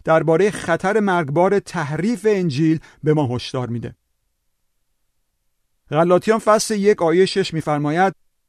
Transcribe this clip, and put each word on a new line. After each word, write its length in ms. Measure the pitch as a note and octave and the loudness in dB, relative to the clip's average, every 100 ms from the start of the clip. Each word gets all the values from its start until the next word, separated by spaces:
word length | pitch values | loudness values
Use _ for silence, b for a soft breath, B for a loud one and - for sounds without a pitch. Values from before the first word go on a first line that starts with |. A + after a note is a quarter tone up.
دربارهٔ 460 | D#3+ D#3+ D#3 E3 G3+ | 0 2 2 2 2
خطر 500 | - - E3 F#3 G#3+ | -2 -4 -2 0 0
مرگبار 580 | G3+ F3 C#3 D3+ F#3+ G3+ | 0 0 0 0 2 0
تحریف 680 | - F3+ C#3+ D#3 G#3 A3 G#3+ | -4 -8 -6 -4 -4 -2 0
انجیل 480 | G3+ F3 C3 D#3+ D#3+ b b | 0 0 0 0 0 b b
به 120 | D3+ | 0
ما 120 | D3+ B2+ B2 | 0 0 -4
هشدار 320 | - C3+ A#2+ | -6 -8 -6
می‌ده. 260 | A#2 B2+ - _ _ _ _ _ _ _ _ _ _ _ _ _ _ _ _ _ _ - | -8 -10 -16 _ _ _ _ _ _ _ _ _ _ _ _ _ _ _ _ _ _ -6
غلاطیان 480 | D3 E3+ F3+ G#3 A3 | 0 2 2 2 0
فصل 360 | G#3+ G#3+ - | 2 2 0
یک 280 | G#3+ G3+ G#3 | 0 2 2
آیهٔ 240 | E3 F3 F#3+ | 2 2 2
شش 280 | G3 F3+ | 0 -4
می‌فرماید: 600 | D#3+ D#3 D3 D3 E3 F#3+ - _ _ | -4 -4 -2 -2 0 0 -2 _ _